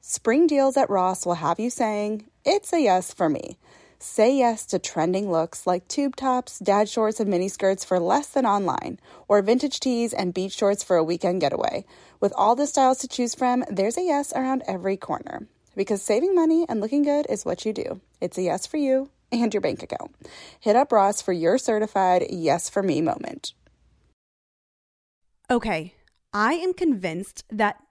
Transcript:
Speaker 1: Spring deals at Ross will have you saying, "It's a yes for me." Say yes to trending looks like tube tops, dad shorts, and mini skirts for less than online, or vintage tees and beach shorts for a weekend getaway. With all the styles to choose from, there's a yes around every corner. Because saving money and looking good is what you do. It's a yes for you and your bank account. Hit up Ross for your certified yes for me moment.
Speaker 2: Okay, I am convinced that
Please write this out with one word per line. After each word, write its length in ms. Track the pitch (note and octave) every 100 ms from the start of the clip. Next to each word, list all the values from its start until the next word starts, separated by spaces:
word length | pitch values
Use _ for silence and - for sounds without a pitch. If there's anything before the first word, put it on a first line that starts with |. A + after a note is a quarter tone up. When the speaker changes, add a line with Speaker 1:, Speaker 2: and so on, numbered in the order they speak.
| -
Speaker 1:
Spring 380 | - - C4 E4+
deals 320 | C#4+ C4+ C4
at 100 | -
Ross 380 | G3 F#3 F3+ F3+
will 160 | E3+
have 180 | D#3 E3+
you 120 | A#3
saying, 580 | - A3+ G#3 G#3 G#3+ - _ -
"It's 260 | G4 -
a 80 | E4+
yes 320 | B3 F#3 F3+
for 160 | - E3+
me." 300 | D3+ - - _ - - _
Say 400 | - - A3 C#4
yes 260 | A#3+ A3 -
to 100 | F#3+
trending 540 | - F3 E3 F#3 G3+
looks 340 | E3 E3 - -
like 220 | F3+ _
tube 280 | - C#4 -
tops, 440 | C4 B3+ - -
dad 280 | G#3 G3+ G#3+
shorts, 320 | - A3 A3
and 80 | G#3
mini 200 | F3+ F#3+
skirts 360 | - F#3+ F#3+
for 160 | - F3+
less 280 | E3+ B3+ D4
than 180 | C#4+ B3
online, 540 | G3+ F#3 - - - _ - _
or 140 | G#3
vintage 380 | G3 B3 C#4+ -
tees 340 | C4 A#3+ A#3
and 180 | - F#3
beach 220 | F3+ F#3+
shorts 300 | - G3+ G3+
for 120 | - F3+
a 80 |
weekend 380 | D#3+ E3+ F#3 F#3
getaway. 440 | D3+ - - - - - - _
With 140 | G3+ -
all 180 | G#3 A#3+
the 120 | D4
styles 320 | - C4 C4
to 80 | B3+
choose 260 | - A#3+
from, 320 | - B3+ B3 -
there's 300 | F#3+ G3 A#3+
a 60 |
yes 280 | F4+ C#4+ C#4+
around 280 | - C4 C4 -
every 280 | F#3+ F#3+ G3
corner. 520 | - - - - G#3+ _ _ -
Because 280 | G3 G3+
saving 320 | - G#3+ F4 F#4
money 320 | D#4+ D#4+ E4
and 100 | A3+
looking 220 | A3 C#4+
good 240 | C#4+ C#4+ D4
is 160 | G3+
what 220 | - F3+ A3
you 80 |
do. 260 | G#3 - F#3+ _ _
It's 160 | F3+ -
a 60 |
yes 240 | F3+ F3 -
for 100 | D#4
you 320 | C#4 C4 C#4 _ _
and 200 | A#3+ A#3
your 100 | G3+
bank 200 | - -
account. 340 | - - - _ - - - -
Hit 160 | A3 A3
up 160 | C#4+
Ross 280 | A3 G3 G#3
for 140 | -
your 240 | F3+ E3 B3
certified 680 | - G#3+ G#3+ G3 F#3 F3+ -
yes 400 | F3+ D#3+ E3 -
for 140 | G3+
me 180 | G3 C#3+
moment. 520 | D#3+ - - - - - _ _ _ _ _ _ _ _ _ _ _ _ _ _ _ _ _ _ _
Speaker 2:
Okay, 460 | A#3+ - E3 D#3+ _ _ _ _
I 220 | G3+ A3
am 220 | E4 F#4 F4+
convinced 680 | F4 A3+ F3+ D#3+ - - -
that 320 | G#3+ G#3 - _